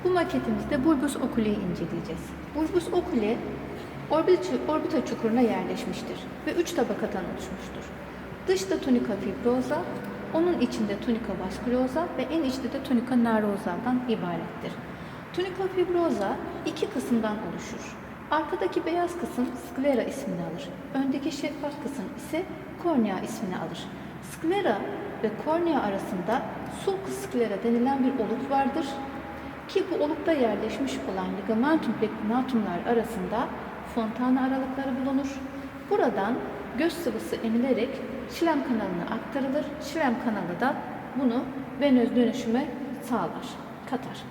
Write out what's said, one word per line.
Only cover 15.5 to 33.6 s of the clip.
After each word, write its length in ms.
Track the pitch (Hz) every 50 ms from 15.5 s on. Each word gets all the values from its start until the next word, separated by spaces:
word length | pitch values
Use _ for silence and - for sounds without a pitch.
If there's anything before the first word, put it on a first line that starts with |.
| 370 - 392 370 381
fibrosa 600 | 370 359 359 349 349 339 320 254 208 196 196 247 - - - - - -
iki 240 | 320 320 - - -
kısımdan 460 | - 277 240 - 254 226 220 214 214 208 180 175
oluşur. 460 | 165 - - - 226 - - - - - - - - - - -
Arkadaki 540 | 302 302 320 302 - 359 - 349 - 359 -
beyaz 260 | 330 320 349 349 349 - -
kısım 280 | - - - - 247 254 - - - -
sklera 360 | - - 262 285 269 226 208
ismini 380 | - - - - 208 180 170
alır. 280 | 175 170 160 170 - - - - - - -
Öndeki 380 | 269 269 269 269 294 - 320
şeffaf 520 | - - - 302 285 - - 294 294 - -
kısım 220 | - - - 190 - - -
ise 260 | - - - 320 381 - - - - - - - -
kornea 360 | 349 330 262 226 208 190 -
ismini 380 | 196 - - - - 185 180 -
alır. 300 | 170 165 170 - - - - - - - - - - -
Sklera 460 | - - - 320 370 403 381 320 220 202 - - - - - - - - -
ve 60 | 220 214 - -
kornea 360 | 294 311 339 349 339 311 254
arasında 600 | 214 208 196 190 175 - - 180 180 170 220 277 320 - - - - - - - -
sulcus 320 | - 392 185 - - - -
sclera 460 | - - - 247 233 214 202 190 190
denilen 360 | 233 233 240 240 262 277 269
bir 240 | 254 254 - - 220
oluk 280 | 196 220 254 - -
vardır. 340 | 269 269 269 262 - 320 277 269 - - - - - - - - - - - - - - - -
Ki 160 | - 427 359 -
bu 120 | 339 - 285
olukta 280 | 294 320 - - -
yerleşmiş 640 | 330 294 247 226 208 202 208 220 208 - 277 254 262 - - - 196
olan 140 | 190 185 185 185 190 202
ligamentum 500 | - 220 220 240 294 320 311 311 - 214
pectinatumlar 840 | - 220 208 - - - 208 226 254 254 254 247 226 208 190 175 175 - 208
arasında 600 | 240 233 214 - - 196 185 180 202 220 277 - - -